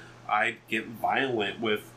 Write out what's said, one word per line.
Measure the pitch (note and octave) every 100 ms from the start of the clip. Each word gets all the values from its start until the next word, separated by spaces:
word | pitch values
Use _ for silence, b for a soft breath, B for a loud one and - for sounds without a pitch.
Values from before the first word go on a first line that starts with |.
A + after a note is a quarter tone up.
| B B -
I'd | G#2+ A2+ A#2 -
get | A2 A2+
violent | A2+ - A2 C3+ A#2+ G2 F#2
with | A2+ G#2 -